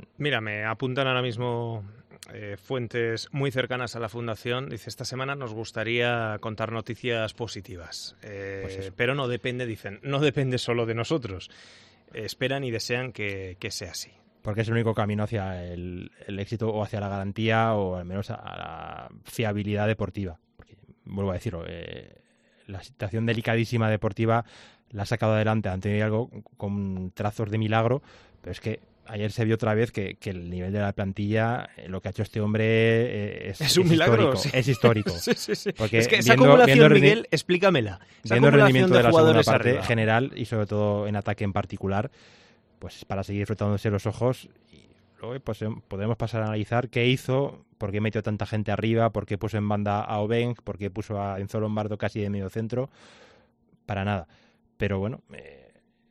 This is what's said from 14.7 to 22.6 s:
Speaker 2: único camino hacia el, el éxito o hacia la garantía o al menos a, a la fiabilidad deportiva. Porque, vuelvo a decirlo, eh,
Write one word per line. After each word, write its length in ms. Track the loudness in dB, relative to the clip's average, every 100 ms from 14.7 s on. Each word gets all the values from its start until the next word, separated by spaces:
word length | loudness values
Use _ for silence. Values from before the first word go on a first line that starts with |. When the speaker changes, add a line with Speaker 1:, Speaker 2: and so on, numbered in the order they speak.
Speaker 2:
único 200 | 0 0
camino 280 | 0 -2 -2
hacia 420 | -2 -4 -6 -8
el, 460 | -10 -10 -10 -10 -14 -16 -10
el 120 | -8
éxito 300 | -6 -4 -2
o 140 | -2
hacia 180 | -4 -4
la 80 | -4
garantía 640 | -4 -4 -2 2 2 2
o 220 | 2 0 -4
al 80 |
menos 260 | -6 -8 -8
a, 40 |
a 220 | -10 -12 -12
la 520 | -12 -12 -12 -14 -16 -20
fiabilidad 640 | -12 -4 -2 -2 -2 0 0
deportiva. 520 | -2 -4 -6 -8 -10 _ -20
Porque, 200 | -20 -20 -20 _
vuelvo 260 | -10 -4 -2
a 40 |
decirlo, 300 | -2 -6 -8 -10
eh, 540 | -12 -12 -14 -16 _ _ _ _ _